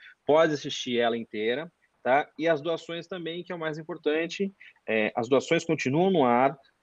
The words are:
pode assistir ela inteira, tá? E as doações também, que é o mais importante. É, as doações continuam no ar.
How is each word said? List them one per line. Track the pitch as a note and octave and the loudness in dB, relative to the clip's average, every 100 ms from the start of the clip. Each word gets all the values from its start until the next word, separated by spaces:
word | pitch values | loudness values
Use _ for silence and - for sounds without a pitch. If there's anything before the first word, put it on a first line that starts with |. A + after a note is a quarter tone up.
| - _ - | -20 _ 2
pode | D3+ E3 | 4 4
assistir | C#3+ D3 - B2+ A#2+ | 0 -6 -8 -4 0
ela | A#2 A#2 | 0 -2
inteira, | A2+ G#2+ A2 B2+ E3+ _ _ _ | -6 -4 -2 -4 -6 _ _ _
tá? | B2 C3+ D3+ - | 0 0 0 -4
E | D#3+ | 0
as | D#3 | 0
doações | D#3 D#3+ - E3+ E3 | -2 -6 -6 -12 -10
também, | F#3 E3 F3 | -10 -10 -10
que | F3 | -10
é | |
o | F3 | -8
mais | D#3+ D3+ | -6 -6
importante. | D#3 E3 D3+ D3+ E3+ - G3 - - _ - | -10 -4 -2 0 -2 -4 -6 -6 -20 _ -2
É, | A2 G#2+ | 0 0
as | - A2+ | -2 2
doações | C3+ - E3 | 2 2 -2
continuam | - D3+ C3 D3 F#3+ | 0 -2 0 2 2
no | F#3 | 4
ar. | B2+ A#2+ C3+ E3 _ _ | 4 4 4 0 _ _